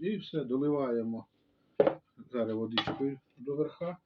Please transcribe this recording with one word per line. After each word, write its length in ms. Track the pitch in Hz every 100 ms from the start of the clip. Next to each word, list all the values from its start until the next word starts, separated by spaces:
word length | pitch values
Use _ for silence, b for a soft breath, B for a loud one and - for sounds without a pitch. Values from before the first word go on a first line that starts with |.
І 160 | 170 208
все, 280 | - 160
доливаємо 800 | 123 131 147 147 131 117 113 113 - _ _ _ _ - - - - - -
зараз 240 | 123 110 110
водичкою 640 | 117 113 - - 135 139 - -
до 200 | 127 143
верха. 400 | 151 - 175 175